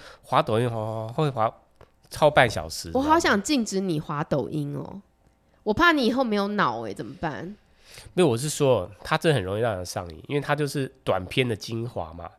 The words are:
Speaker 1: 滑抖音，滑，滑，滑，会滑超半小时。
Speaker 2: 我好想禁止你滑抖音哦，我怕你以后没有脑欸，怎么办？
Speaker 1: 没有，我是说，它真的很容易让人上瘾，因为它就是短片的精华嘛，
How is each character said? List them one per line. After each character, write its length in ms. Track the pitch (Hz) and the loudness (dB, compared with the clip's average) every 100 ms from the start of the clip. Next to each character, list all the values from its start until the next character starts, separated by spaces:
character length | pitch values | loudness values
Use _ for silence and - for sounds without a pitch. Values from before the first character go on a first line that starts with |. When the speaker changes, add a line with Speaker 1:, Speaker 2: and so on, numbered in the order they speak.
| - - | -16 -20
Speaker 1:
滑 200 | - 131 | 0 0
抖 160 | 160 110 | 2 2
音， 100 | 123 | 2
滑， 80 | 113 | -2
滑， 300 | 110 110 110 | -4 -6 -6
滑， 60 | |
会 180 | 127 151 | -2 -2
滑 240 | 127 113 - _ _ - _ _ | 2 -2 -2 _ _ -20 _ _
超 180 | - 151 | 2 4
半 220 | 151 120 | 6 4
小 180 | 95 80 | 2 -8
时。 220 | - 85 | -10 -4
Speaker 2:
我 60 | 240 | -2
好 180 | 294 330 | 4 4
想 220 | 330 208 | 4 2
禁 240 | 196 285 | 2 0
止 140 | 214 190 | 0 -2
你 220 | 196 151 | -2 -2
滑 240 | - 147 | -4 -6
抖 240 | 151 147 110 | -2 -2 -2
音 260 | 156 143 | -4 -6
哦， 260 | 143 - 196 - _ _ _ _ _ | -8 -10 -14 -18 _ _ _ _ _
我 100 | 208 | -4
怕 200 | 208 349 | 4 4
你 140 | 302 233 | 6 2
以 60 | |
后 120 | 240 | 2
没 100 | 247 | 0
有 140 | 208 202 | 0 0
脑 320 | 208 151 117 | 0 0 0
欸， 100 | 113 | -8
怎 120 | 98 | -8
么 100 | 117 143 | -12 -8
办？ 340 | 165 110 165 208 _ _ _ - - | -8 -8 -12 -14 _ _ _ -20 -8
Speaker 1:
没 80 | - | 2
有， 60 | 165 | 4
我 80 | 113 | 4
是 120 | 151 | -2
说， 420 | - 139 113 92 - | 2 4 4 0 -10
它 160 | - 160 | -4 0
真 120 | 170 | 2
的 40 | |
很 80 | 135 | 2
容 160 | 92 104 | 0 -2
易 20 | |
让 160 | 120 92 | 0 -2
人 80 | |
上 240 | 90 104 90 | -6 -8 -8
瘾， 120 | 80 - | -14 -6
因 60 | |
为 60 | 143 | -6
它 140 | 139 | -2
就 120 | 147 143 | -2 -2
是 240 | 147 131 - | -4 -6 -8
短 220 | - 95 92 | -4 -2 -2
片 200 | - 123 | -2 0
的 80 | |
精 340 | - - 113 117 | -2 -6 -8 -6
华 240 | 104 80 | -8 -10
嘛， 180 | 85 85 | -12 -16